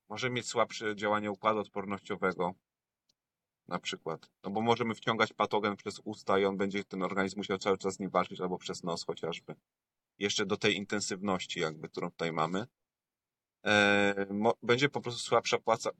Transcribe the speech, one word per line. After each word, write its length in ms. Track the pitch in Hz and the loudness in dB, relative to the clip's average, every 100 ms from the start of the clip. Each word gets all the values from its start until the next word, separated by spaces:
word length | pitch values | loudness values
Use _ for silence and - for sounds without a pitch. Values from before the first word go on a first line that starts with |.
| - | -14
możemy 260 | 104 123 | -6 -2
mieć 140 | 123 107 | -2 -2
słabsze 480 | 120 110 - 110 104 | 0 0 0 -4 -2
działanie 340 | 104 104 104 | 2 2 0
układu 300 | 101 110 107 | -2 0 0
odpornościowego, 920 | 101 104 98 98 - 95 95 90 90 92 _ _ _ _ _ _ _ _ _ _ - | -2 -6 -6 -6 -6 -2 0 0 -2 -4 _ _ _ _ _ _ _ _ _ _ -8
na 100 | 87 | -8
przykład. 520 | - 95 - 80 - _ | -6 -8 -8 -10 -12 _
No 60 | 95 | -6
bo 100 | 101 | 0
możemy 340 | 117 117 117 | 2 2 0
wciągać 380 | 107 - 110 110 | -2 -2 2 2
patogen 440 | - 104 107 104 98 | 2 0 2 0 -2
przez 240 | - - | -6 -10
usta 340 | - 107 - 98 | -10 -8 0 4
i 60 | |
on 120 | 98 98 | 4 2
będzie, 280 | 101 98 | -2 -2
ten 180 | 98 95 | -6 -4
organizm 360 | 90 95 95 104 | -2 0 -2 -2
musiał 200 | 95 95 | -4 0
cały 200 | 104 95 | 2 2
czas 160 | 98 | 0
z 40 | 92 | -4
nim 120 | 95 | 0
walczyć, 300 | 90 90 95 | 0 0 -2
albo 180 | 90 90 | -6 -6
przez 240 | - 85 | -8 -8
nos 220 | 87 85 | -6 -4
chociażby. 500 | - - 82 85 - - _ _ _ _ _ - | -6 -6 -6 -6 -10 -16 _ _ _ _ _ -4
Jeszcze 280 | 101 - 101 | -2 -2 -2
do 100 | 101 | 0
tej 200 | 107 92 | 0 0
intensywności 840 | 101 104 - 98 101 92 - - | -2 -4 -4 -4 -2 -2 -2 -4
jakby, 280 | 80 78 80 | -4 -4 -10
którą 220 | - 87 | -6 -6
tutaj 220 | - 85 | -4 -2
mamy. 340 | 80 80 92 120 _ _ _ _ _ _ _ _ _ 101 | 0 0 0 -6 _ _ _ _ _ _ _ _ _ 2
E, 600 | 104 101 101 101 101 98 | 4 6 6 4 2 -2
mo-, 260 | 101 110 - | 2 2 2
będzie 260 | 113 123 143 | 2 2 2
po 120 | 123 | 0
prostu 200 | 123 120 | -6 -6
słabsza 380 | - 117 - 117 | 2 2 4 2
praca, 320 | - 113 107 | 2 2 0